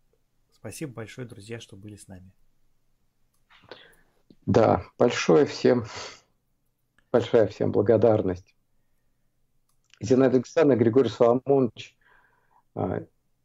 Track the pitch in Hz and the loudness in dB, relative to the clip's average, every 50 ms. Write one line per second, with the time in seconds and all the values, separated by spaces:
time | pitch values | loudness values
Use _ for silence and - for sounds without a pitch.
0 | _ _ _ _ _ _ _ _ _ _ _ _ - 110 101 - 165 143 113 120 | _ _ _ _ _ _ _ _ _ _ _ _ -18 -18 -14 -14 -14 -14 -14 -14
1 | 113 101 - - 127 107 - 98 98 110 117 113 - - 110 98 101 107 104 98 | -16 -16 -16 -16 -16 -16 -18 -20 -18 -16 -16 -16 -16 -20 -20 -20 -20 -20 -20 -20
2 | - - 98 90 92 95 - _ _ _ _ _ _ _ _ _ _ _ _ _ | -20 -20 -20 -20 -20 -20 -20 _ _ _ _ _ _ _ _ _ _ _ _ _
3 | _ _ _ _ _ _ _ _ _ _ _ _ _ _ - - - - _ _ | _ _ _ _ _ _ _ _ _ _ _ _ _ _ -20 -20 -20 -20 _ _
4 | _ _ _ _ _ _ _ _ _ - 98 117 110 104 98 95 - - _ - | _ _ _ _ _ _ _ _ _ -2 0 2 2 2 2 0 -4 -8 _ -2
5 | 127 120 - - - - 165 156 139 - - - - 127 123 120 110 - - - | 0 0 0 -2 0 2 4 4 2 2 -2 0 0 2 2 0 -2 -6 -12 -16
6 | - - - - _ _ _ _ _ _ _ _ _ _ _ _ _ _ _ _ | -18 -18 -20 -20 _ _ _ _ _ _ _ _ _ _ _ _ _ _ _ _
7 | _ _ - 120 110 - - 117 107 - - - 113 104 101 104 104 113 113 107 | _ _ -2 -2 0 2 2 2 2 0 -2 -4 -4 -2 -2 0 2 2 2 4
8 | 117 117 107 104 95 95 90 90 - _ _ _ _ _ _ _ _ _ _ _ | 4 4 2 2 0 -4 -6 -8 -10 _ _ _ _ _ _ _ _ _ _ _
9 | _ _ _ _ _ _ _ _ _ _ _ _ _ _ _ _ _ _ _ _ | _ _ _ _ _ _ _ _ _ _ _ _ _ _ _ _ _ _ _ _
10 | 104 107 127 123 135 127 120 127 120 - - 170 156 143 127 110 117 113 110 135 | -2 0 2 2 4 4 2 0 -2 -2 -2 0 2 2 2 4 2 2 4 2
11 | 127 110 - - 123 117 120 131 - - 139 135 131 113 - - - - _ _ | 2 2 0 2 2 2 2 2 0 0 0 2 0 0 -4 -8 -20 -20 _ _
12 | _ _ _ _ _ _ _ _ _ _ _ _ _ _ _ - 101 95 98 - | _ _ _ _ _ _ _ _ _ _ _ _ _ _ _ -6 -6 -6 -6 -8
13 | 110 - _ _ _ _ _ _ _ | -10 -12 _ _ _ _ _ _ _